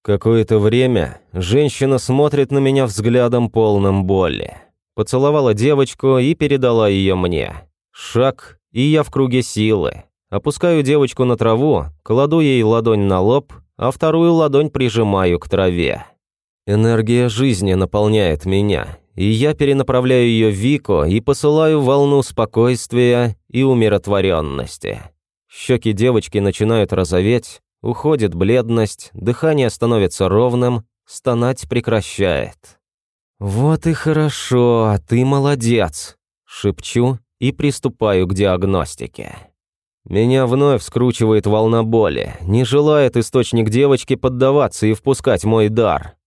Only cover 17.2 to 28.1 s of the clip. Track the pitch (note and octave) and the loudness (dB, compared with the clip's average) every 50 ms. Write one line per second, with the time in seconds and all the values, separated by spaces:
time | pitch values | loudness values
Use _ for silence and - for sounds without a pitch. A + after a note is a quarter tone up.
17.2 | B2 B2 G#2 A2 C3+ C#3 A2+ F2+ G2+ G2 F#2 F#2 F#2 F2+ - G#2 G#2+ G#2+ A2 G#2+ | 2 0 0 0 0 0 0 0 0 0 0 0 0 0 0 0 2 2 2 2
18.2 | G2 E2+ D2+ D2 - F#2+ G2 G2 G#2 G#2 F#2+ C#2 G#1+ - - _ _ _ _ F#2+ | 2 0 -2 -2 -2 -2 0 0 0 0 -2 -2 -4 -10 -14 _ _ _ _ -4
19.2 | F#2 G#2 A2 A2 C3+ D3+ D3+ - D3 C#3 C#3 C3+ B2+ - B2+ B2+ B2+ B2+ B2+ B2+ | -2 0 0 0 0 -2 0 0 0 0 0 0 0 0 0 0 2 2 2 2
20.2 | A#2+ A#2+ A2+ A2 A2 A2 G2+ F#2+ G#2+ C3 D3 C#3+ _ - G2 D#2 D2 D#2+ F#2+ A2+ | 4 2 2 2 2 2 0 0 0 0 0 -2 _ -2 0 0 2 0 0 0
21.2 | A2+ C#3 C#3 - - D3 D3 D#3 D#3+ D#3 D#3 D3+ C#3 B2 C3+ C#3 C#3+ C#3+ C#3+ C#3+ | 0 -2 -2 0 0 0 2 2 2 2 2 0 2 2 2 2 2 2 2 0
22.2 | B2+ - - - A2+ - - A#2 A#2 B2 B2+ A#2 - - - A#2+ B2 B2 A#2+ A#2+ | 0 -2 -4 -4 -4 -2 0 0 2 2 0 -2 -6 -4 0 0 2 2 2 2
23.2 | A#2+ A#2 G#2 _ _ _ - B2 C3+ C3+ C3 A#2+ A2 G#2+ G#2 G2 - G2+ G#2 G2 | 0 -2 -4 _ _ _ -2 0 0 2 2 2 2 2 0 0 -2 -2 -2 0
24.2 | F#2 F#2+ F2 D#2+ D#2 C#2+ C#2 C#2 B1 C2 - - - G1+ G1+ - - - _ _ | 0 0 0 -2 -2 -4 -6 -8 -8 -10 -12 -12 -10 -10 -10 -10 -14 -20 _ _
25.2 | _ _ _ _ _ _ - - - - B2+ A#2 - A2+ G#2 F#2+ A2+ B2+ B2 G#2+ | _ _ _ _ _ _ -20 -14 -2 -2 -2 0 0 -4 -2 0 0 2 2 0
26.2 | - - - G#2 G2 G2 F#2+ - G#2+ A2 A#2 A2+ G2+ - - F2+ F2+ D2+ F2+ F2+ | -2 -2 -4 -2 -2 -2 -2 -2 -2 0 0 0 0 0 0 -2 -2 0 0 0
27.2 | F#2+ G#2+ A#2+ A#2+ - - - - _ _ _ _ - A2 A#2 - - D3+ | 0 0 0 -2 -4 -8 -20 -20 _ _ _ _ -8 -8 -8 -4 -2 -2